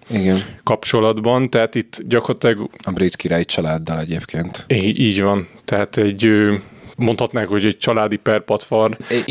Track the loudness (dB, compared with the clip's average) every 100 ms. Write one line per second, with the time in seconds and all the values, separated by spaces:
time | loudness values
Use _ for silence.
0 | -4 0 2 0 -2 -6 -2 0 0 2
1 | 2 2 0 2 2 0 0 -2 -6 -8
2 | 0 0 0 0 2 2 -4 -8 -6 0
3 | 0 0 -2 -2 0 -2 -2 -4 -4 -6
4 | -4 -6 -6 -8 -8 -8 -2 0 0 2
5 | 0 2 2 0 -4 -12 -4 -2 0 0
6 | 0 2 4 4 4 0 -6 -20 -14 -2
7 | 0 0 -2 -2 -2 0 0 0 0 0
8 | 0 -2 0 0 0 -4 0 2 2 0
9 | -4 -4 2